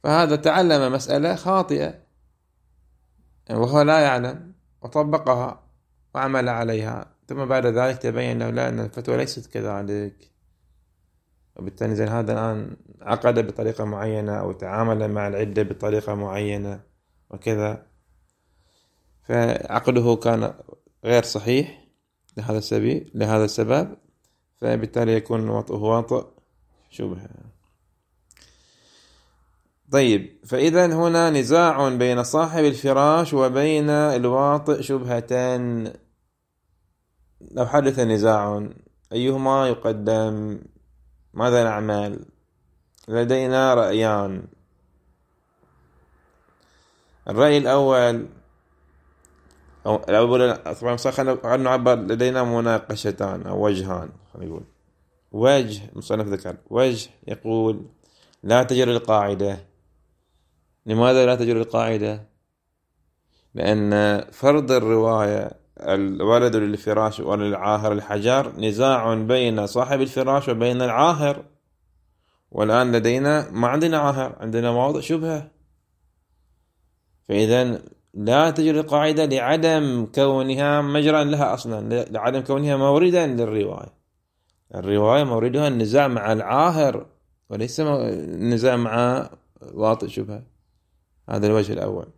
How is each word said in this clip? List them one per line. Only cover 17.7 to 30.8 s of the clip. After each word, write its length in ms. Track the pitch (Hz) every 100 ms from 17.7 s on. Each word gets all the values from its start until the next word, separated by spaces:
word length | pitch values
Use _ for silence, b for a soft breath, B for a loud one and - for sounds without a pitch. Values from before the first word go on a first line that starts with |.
| 107 _ _ _ _ _ _ _ _ _ _ _ _ _ _
فعقده 920 | - 120 117 120 - 117 139 123 120 113
كان 380 | 117 113 107 - - - _ _ 113
غير 180 | 120
صحيح 640 | - 110 107 127 - - _ _ _ _ _ -
لهذا 200 | 113 110
السبيل، 540 | - 110 113 156 - -
لهذا 300 | 107 110 107
السبب، 500 | - 110 139 190 - _ _ _ _ _ _
فبالتالي 560 | 120 117 110 120 113
يكون 360 | 113 - 117 110
وطئه 260 | 110 110 107
واطئ 500 | 107 113 117 127 - _ _ _ _ _ _
شبهة. 400 | - 104 90 101 - - _ _ _ _ _ _ _ _ _ b b b b b b b b b b b b b _ _
طيب، 480 | 135 131 101 92 _ -
فإذا 400 | 127 156 170